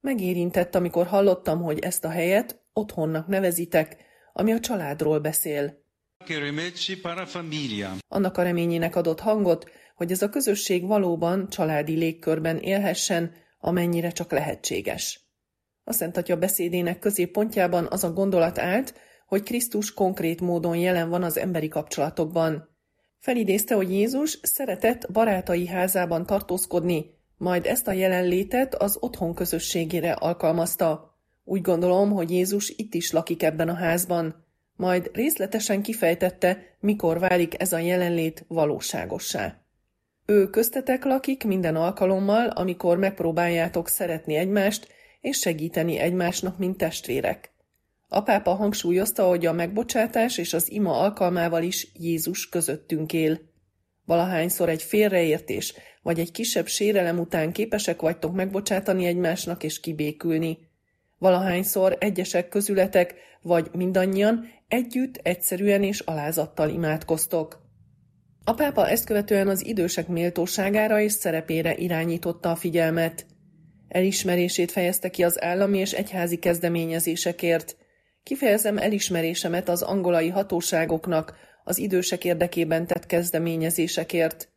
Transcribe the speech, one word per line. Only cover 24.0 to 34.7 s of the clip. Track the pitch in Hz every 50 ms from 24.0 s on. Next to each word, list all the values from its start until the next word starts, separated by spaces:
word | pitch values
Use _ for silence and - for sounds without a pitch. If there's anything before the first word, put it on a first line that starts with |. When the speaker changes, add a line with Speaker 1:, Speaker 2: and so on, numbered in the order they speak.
| 208 233 269 269 294 311 - -
Speaker 1:
szeretett | - - - - 277 247 185 190 - 220 - 233 - -
barátai | 185 220 226 220 196 185 185 - 175 175 180
házában | 170 185 185 180 185 - 190 180 170 175 160 180
tartózkodni, | - 208 202 - - 180 180 - - - 175 160 175 175 156 - - _ _ _ _ _
majd | _ - 180 180 175 175
ezt | - 233 254 -
a | -
jelenlétet | 190 185 190 185 185 180 180 180 180 185 202 202 - 247 269 262 -
az | - - 202 196 -
otthon | - 254 247 - 180 165 170
közösségére | - 180 - - 165 - - - 180 165 160 180 170 156 170
alkalmazta. | - - - 160 170 170 - 160 165 170 165 170 - - 180 165 156 151 - _ _ _ _ _ _ _ _
Úgy | - 185 196
gondolom, | 170 185 180 165 175 180 180 190 202 202
hogy | 208 196 170 165
Jézus | 175 180 180 190 202 202 202 - -
itt | - 220 214 -
is | 170 170 -
lakik | - 160 165 - 175 165 -
ebben | 160 156 156 165 165
a | 175
házban. | 170 180 165 165 180 180 180 180 170 165 160 156 _ _ _ _ _ _ _